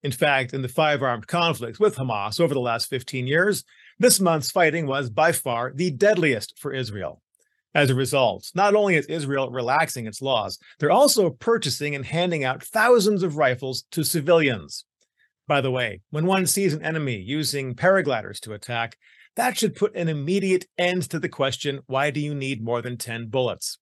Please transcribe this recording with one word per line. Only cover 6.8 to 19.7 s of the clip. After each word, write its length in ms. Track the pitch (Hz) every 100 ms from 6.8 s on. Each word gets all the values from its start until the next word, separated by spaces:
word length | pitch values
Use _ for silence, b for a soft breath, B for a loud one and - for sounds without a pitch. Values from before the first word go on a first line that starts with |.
| 123 101 85 - _ _ _ _ _
As 160 | 151 143
a 60 | 127
result, 560 | 131 139 123 92 -
not 220 | 180 202 208
only 200 | 202 165
is 100 | -
Israel 440 | 160 139 139 131
relaxing 560 | 123 120 143 160 - 110
its 160 | -
laws, 380 | 135 123 98 - b b
they're 140 | 147
also 380 | 196 285 269 180
purchasing 680 | - - 233 143 - 147 143
and 100 | 131
handing 380 | 160 180 165
out 180 | 131 131
thousands 600 | - 220 226 247 196 208
of 140 | 185 143
rifles 480 | 139 127 135 131 -
to 120 | -
civilians. 840 | 151 175 143 170 147 110 80 - - _ _ _ _ _ -
By 140 | 143
the 100 | 131
way, 300 | 127 120 95 _
when 160 | 147 165
one 220 | 190 185
sees 260 | - 196
an 100 | 151
enemy 340 | 156 160 143 110
using 580 | 90 147 147 143 131 123
paragliders 640 | 180 190 143 120 98 101
to 120 | -
attack, 440 | 104 - 120 117 - b b b -
that 220 | 247 -
should 180 | 214